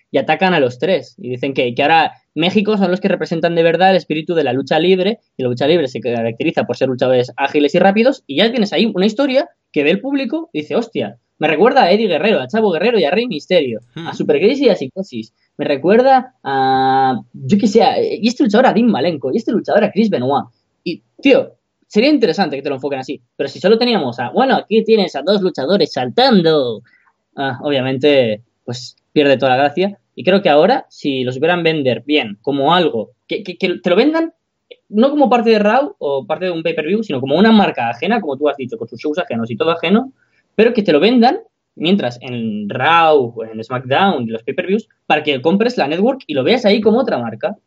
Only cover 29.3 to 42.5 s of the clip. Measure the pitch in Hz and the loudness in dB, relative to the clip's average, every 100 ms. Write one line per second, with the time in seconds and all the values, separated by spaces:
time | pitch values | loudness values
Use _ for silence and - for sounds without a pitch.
29.3 | 127 135 127 143 156 196 202 _ - - | 2 2 2 0 0 -4 -6 _ -6 0
30.3 | 196 185 147 185 277 - - 147 131 127 | 2 4 4 4 2 -4 -10 -6 -4 -4
31.3 | 127 160 175 160 160 131 113 131 147 117 | -2 -2 0 0 0 -2 -2 -2 -2 -2
32.3 | 101 - 143 143 180 156 117 101 _ - | -8 -6 -2 2 2 0 -2 -8 _ -10
33.3 | 165 - 175 185 175 180 180 277 320 330 | -10 -10 -6 -6 -2 0 2 2 0 -4
34.3 | - _ _ - - _ 208 277 294 262 | -8 _ _ -20 -20 _ 0 2 2 2
35.3 | 247 220 214 208 247 294 - 147 139 127 | 4 4 2 2 2 -2 -4 -6 -4 -6
36.3 | 156 185 165 170 160 151 214 220 131 135 | -6 -6 -4 -4 -4 -2 -4 -4 -6 0
37.3 | 151 226 220 175 143 120 120 170 233 160 | 4 6 6 4 0 -6 -4 -4 -2 -4
38.3 | 131 147 135 127 117 113 117 151 160 165 | -2 -2 -4 -8 -10 -12 -8 -6 -4 -4
39.3 | 117 113 110 160 165 165 214 262 - _ | -6 -6 -2 -2 -2 2 0 0 -10 _
40.3 | _ _ - 226 226 185 147 190 254 220 | _ _ 2 2 2 2 4 4 4 4
41.3 | 440 - _ _ - 165 202 123 123 131 | 0 -8 _ _ -6 0 0 -2 -8 -10
42.3 | 123 113 | -6 -6